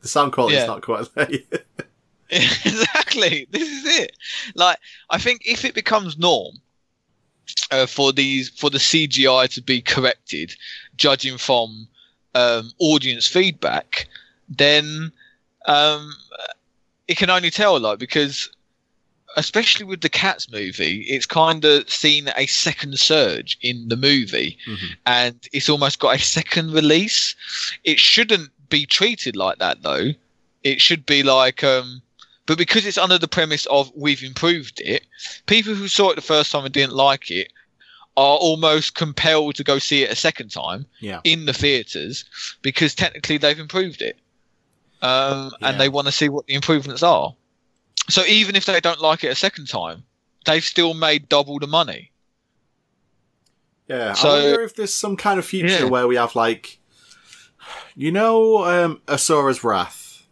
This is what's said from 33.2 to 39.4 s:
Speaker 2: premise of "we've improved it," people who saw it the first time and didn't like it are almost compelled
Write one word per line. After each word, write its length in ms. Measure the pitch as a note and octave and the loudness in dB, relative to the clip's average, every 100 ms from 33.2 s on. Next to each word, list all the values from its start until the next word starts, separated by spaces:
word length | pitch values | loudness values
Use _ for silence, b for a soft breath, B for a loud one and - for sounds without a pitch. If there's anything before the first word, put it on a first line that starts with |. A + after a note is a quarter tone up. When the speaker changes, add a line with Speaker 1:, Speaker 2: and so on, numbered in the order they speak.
| E3 | 0
Speaker 2:
premise 380 | - D#3+ D3 - | -2 -2 -2 0
of 240 | C#3 C3+ D3 | 0 0 -4
"we've 280 | D3 C#3 | -2 -2
improved 560 | C3 B2+ E3 F3 C3 - | -4 -2 0 0 -4 -12
it," 220 | - A2+ _ B B B - | -4 -4 _ B B B 0
people 300 | A3 G#3+ G#3 | 0 2 -4
who 120 | G3 | -4
saw 220 | - G3 | 2 2
it 60 | D3+ | 2
the 60 | |
first 300 | - D#3 D3 | 0 0 2
time 140 | D3 C3+ | -2 -2
and 80 | |
didn't 200 | C#3 C#3 B2+ | -2 -2 2
like 340 | C#3 C3+ - | 2 2 -2
it 220 | F2 F#2+ b b _ b b b - | -6 -6 b b _ b b b 2
are 220 | C#3 D3 | 4 4
almost 580 | F3 D#3+ D#3+ D#3 D3+ - | 4 4 4 4 0 -4
compelled 580 | D#3+ C#3+ E3 D#3 | -6 -2 2 2